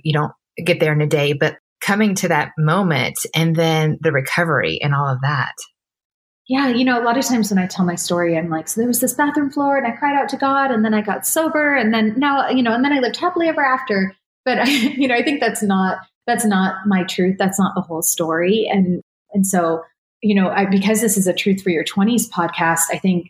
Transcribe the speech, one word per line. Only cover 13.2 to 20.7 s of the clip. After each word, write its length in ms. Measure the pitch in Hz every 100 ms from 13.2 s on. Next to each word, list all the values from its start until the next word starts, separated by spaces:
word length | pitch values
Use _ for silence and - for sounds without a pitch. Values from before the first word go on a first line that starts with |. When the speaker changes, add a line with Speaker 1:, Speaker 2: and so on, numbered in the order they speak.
| 349 359 330
Speaker 2:
ever 160 | 311
after." 480 | 269 254 - 196 190 - _ _
But 140 | 254 220
I, 60 |
<laughs> 40 | 247
you 380 | 277 269 262 262
know, 80 |
I 80 | 240
think 180 | 302 285
that's 220 | 226 202
not, 360 | 202 190 185 - - _ -
that's 180 | 233
not 420 | 214 190 190 - 208
my 180 | 190
truth. 320 | 175 - 185 190
That's 200 | 190 196
not 160 | 185 180
the 60 |
whole 200 | 170 160
story. 680 | - - 160 160 180 220 -
And, 300 | 196 180 175 - _ _
and 140 | 202 190
so, 380 | 180 165 165 - _ _ _
you 120 | 214
know, 160 | 196 185
I, 140 | 196
because 340 | 196